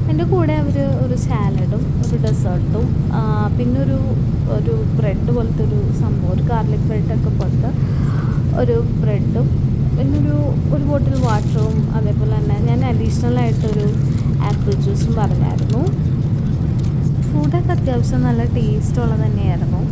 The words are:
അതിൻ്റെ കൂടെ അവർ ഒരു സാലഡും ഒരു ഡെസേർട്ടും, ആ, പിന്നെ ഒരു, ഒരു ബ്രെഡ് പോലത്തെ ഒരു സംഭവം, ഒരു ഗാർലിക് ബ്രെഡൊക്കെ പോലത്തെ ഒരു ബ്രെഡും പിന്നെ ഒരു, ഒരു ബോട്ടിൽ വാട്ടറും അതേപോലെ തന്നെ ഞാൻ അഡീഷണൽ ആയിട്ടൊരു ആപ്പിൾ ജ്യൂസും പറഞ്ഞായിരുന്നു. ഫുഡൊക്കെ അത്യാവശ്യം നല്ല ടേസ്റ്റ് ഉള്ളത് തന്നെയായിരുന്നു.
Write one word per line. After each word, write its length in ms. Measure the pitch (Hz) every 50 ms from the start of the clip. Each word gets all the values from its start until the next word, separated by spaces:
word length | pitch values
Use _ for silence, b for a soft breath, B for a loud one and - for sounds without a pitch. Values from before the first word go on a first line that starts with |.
| -
അതിൻ്റെ 200 | - - 302 349
കൂടെ 300 | 370 381 359 330 302 302
അവർ 240 | 311 302 285 277 285 277 277 277 269 262
ഒരു 100 | 254 254
സാലഡും 840 | 247 - - - 220 - - - - - - - - - - - -
ഒരു 160 | - - 233 226 -
ഡെസേർട്ടും, 840 | 220 220 - - 190 180 180 - - - 208 - - - - - - -
ആ, 360 | 233 220 220 214 214 208 208 - -
പിന്നെ 220 | 247 240 247 277
ഒരു, 200 | 269 - - - - - - - - - - - - - 220 208
ഒരു 280 | 208 - 226 - - - - -
ബ്രെഡ് 340 | 208 208 190 - - - -
പോലത്തെ 280 | 240 226 - - - -
ഒരു 300 | - - - - - - -
സംഭവം, 300 | - - - - - - -
ഒരു 100 | - -
ഗാർലിക് 420 | - 240 220 - - - - - -
ബ്രെഡൊക്കെ 400 | 214 214 - - - - - - - -
പോലത്തെ 320 | - - - - - - - - B B B B B B B B B B B B B - - -
ഒരു 240 | 247 240 233 233 226 - - -
ബ്രെഡും 460 | 220 214 208 - - - - 226 247 - - - - - - - - - - -
പിന്നെ 220 | - - 285 -
ഒരു, 180 | - - - - - - - - - - 254
ഒരു 80 | - -
ബോട്ടിൽ 320 | - 285 277 269 262 262 262 247
വാട്ടറും 680 | 240 214 208 - - - 220 226 - - - - - -
അതേപോലെ 400 | - - - - - - - - -
തന്നെ 220 | - - - -
ഞാൻ 260 | - 247 - - -
അഡീഷണൽ 540 | - - - - - - - - - 240 247
ആയിട്ടൊരു 460 | - - - - - 110 - - - - - - - B B B B B B - - 202
ആപ്പിൾ 240 | 202 - - -
ജ്യൂസും 440 | 196 - - 202 - - - 226 -
പറഞ്ഞായിരുന്നു. 680 | 226 208 - - - - - - - - - 226 226 330 359 - - - - - - - - - - - - - - - - - - - - - - - - - - - -
ഫുഡൊക്കെ 420 | - 302 294 285 - 359 - -
അത്യാവശ്യം 520 | 349 - - 269 247 240 247 - 262 247 247
നല്ല 200 | 247 233 226 220 - -
ടേസ്റ്റ് 460 | 233 226 214 214 - - - - 247
ഉള്ളത് 180 | 240 226 220 208
തന്നെയായിരുന്നു. 600 | 214 208 - - - - 175 160 - - - - - -